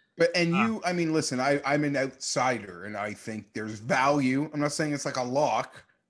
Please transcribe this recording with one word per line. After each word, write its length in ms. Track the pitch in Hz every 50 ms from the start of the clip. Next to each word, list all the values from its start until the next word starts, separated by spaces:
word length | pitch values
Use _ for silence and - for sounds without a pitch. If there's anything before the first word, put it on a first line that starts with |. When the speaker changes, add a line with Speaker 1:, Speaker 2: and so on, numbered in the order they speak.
| _ _ _
Speaker 1:
But, 140 | - 165 170 -
and 180 | 180 170 170 170
Speaker 2:
Uh, 40 |
Speaker 1:
you, 240 | 190 226 226 220 208 -
I 60 | 180
mean, 220 | 180 175 165 156 156
listen, 260 | 156 156 - 131 123
I, 220 | 131 143 143 143 -
I'm 200 | 135 147 147 147
an 100 | 143 143
outsider, 880 | 131 135 131 - - - - - 143 127 127 123 110 101 95 87 87 92
and 140 | 104 107
I 160 | 101 104 104 101
think 400 | - - 117 110 107 104 - _
there's 260 | 110 110 107 110 101
value. 720 | 110 127 143 127 131 143 147 147 135 127 131 139 151 156 151
I'm 60 | 147
not 140 | 147 139 -
saying 180 | - 160 147
it's 140 | 147 135 -
like 100 | 147 127
a 60 | 131 123
lock, 600 | 123 127 147 151 123 110 120 127 - - - - _ _ _ _